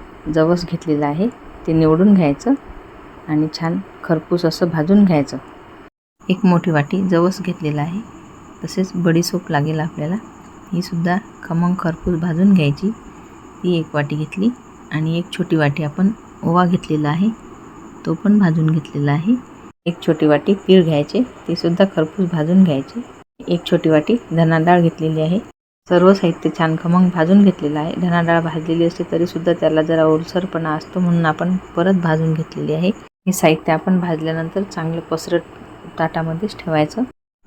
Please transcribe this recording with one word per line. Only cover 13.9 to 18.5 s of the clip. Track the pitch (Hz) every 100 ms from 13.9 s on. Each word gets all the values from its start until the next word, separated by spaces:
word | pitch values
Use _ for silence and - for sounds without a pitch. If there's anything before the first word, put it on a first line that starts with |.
वाटी | 151 143 151
घेतली | 151 190 226 247 - - -
आणि | 151 160 170
एक | 175
छोटी | - 180 160
वाटी | 147 143
आपण | 147 160 190 226 - -
ओवा | 165 175 175
घेतलेला | 185 - 156 147
आहे, | 160 214 220 - - - - - - -
तो |
पण | 165 208 208
भाजून | 180